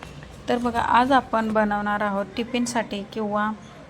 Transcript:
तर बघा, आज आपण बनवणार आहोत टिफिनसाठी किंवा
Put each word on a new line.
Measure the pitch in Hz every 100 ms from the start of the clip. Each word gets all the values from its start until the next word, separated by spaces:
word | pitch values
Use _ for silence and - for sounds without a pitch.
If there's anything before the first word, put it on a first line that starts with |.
| - - - - -
तर | 240
बघा, | 240 233
आज | - 233 254
आपण | 269 - 226 220
बनवणार | 214 208 208 208 208
आहोत | 208 196 196 -
टिफिनसाठी | 226 240 240 240 208 202
किंवा | 196 220 208 208 214 214 - - -